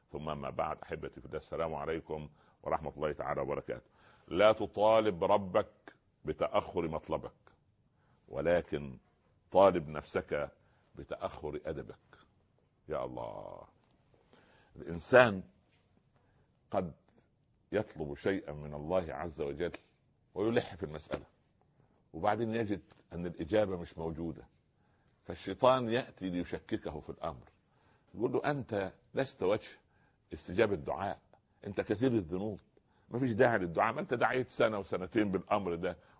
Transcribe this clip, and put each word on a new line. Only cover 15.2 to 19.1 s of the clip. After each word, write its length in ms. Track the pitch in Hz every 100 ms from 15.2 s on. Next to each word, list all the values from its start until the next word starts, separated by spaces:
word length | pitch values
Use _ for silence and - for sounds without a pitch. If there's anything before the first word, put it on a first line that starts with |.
| 123 95 - _ _ _ _ _ _ _ _ _ _ _ -
قد 220 | 101 90 73 _ _ _ _ _ _ -
يطلب 420 | 95 107 78 76
شيئاً 380 | 71 104 98 -
من 220 | 73 73
الله 400 | 73 76 92 82